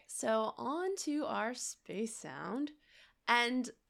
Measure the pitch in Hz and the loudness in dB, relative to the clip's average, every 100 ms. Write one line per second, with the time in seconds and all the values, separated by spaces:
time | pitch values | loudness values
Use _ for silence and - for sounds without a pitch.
0 | - - 247 220 220 - 233 311 381 392 | -4 -4 2 4 2 -2 -2 0 0 0
1 | - 294 294 202 214 247 - - - 180 | 0 0 0 0 0 -2 -6 -8 -8 -4
2 | 226 - - 139 156 233 294 302 _ - | -2 -4 -10 -8 -4 -2 -4 -6 _ -20
3 | - _ - 240 240 254 240 - _ | -20 _ 4 4 4 2 -2 -6 _